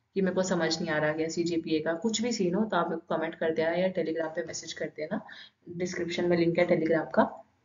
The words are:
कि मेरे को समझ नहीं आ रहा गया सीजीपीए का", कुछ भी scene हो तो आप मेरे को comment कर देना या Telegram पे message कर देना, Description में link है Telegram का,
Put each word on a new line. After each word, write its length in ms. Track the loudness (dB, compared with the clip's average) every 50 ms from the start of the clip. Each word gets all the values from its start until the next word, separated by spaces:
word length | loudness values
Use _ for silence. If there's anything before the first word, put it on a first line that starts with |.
| _ _ -2
कि 80 | 0
मेरे 140 | 0 2 2
को 80 | 2 0
समझ 380 | 2 0 0 0 0 0 -2
नहीं 100 | -2 -2
आ 60 | 0
रहा 140 | 0 2 0
गया 160 | 0 0 -2
सीजीपीए 520 | -2 -2 -2 0 0 0 -2 0 0 0 0
का", 140 | 0 0 -2
कुछ 280 | 0 0 0 0 0
भी 100 | 0 0
scene 240 | 0 0 0 2 2
हो 100 | 2 0
तो 120 | 2 2
आप 120 | 0 0 0
मेरे 120 | -2 -4
को 140 | -4 -2 -2
comment 200 | -2 -2 -2 -4
कर 180 | -2 -2 0 2
देना 180 | 2 2 2
या 220 | 2 2 2 0 0
Telegram 420 | 0 -2 -2 -2 -2 -4 -4 -4
पे 80 | -6 -6
message 300 | -6 -8 -10 -10 -10 -8
कर 120 | -8 -8
देना, 360 | -8 -6 -6 -6 -4 -4 -6 -6 -10 -16 -18 -20 -20 _ _ -14 -10
Description 560 | -6 -4 -4 -2 -2 -4 -4 -2 -2 0 2
में 120 | 4 4
link 220 | 4 4 4 4 4
है 80 | 4
Telegram 380 | 4 4 4 4 4 2 2 0 2 2
का, 300 | 2 2 2 0 -8 -18 _ _ _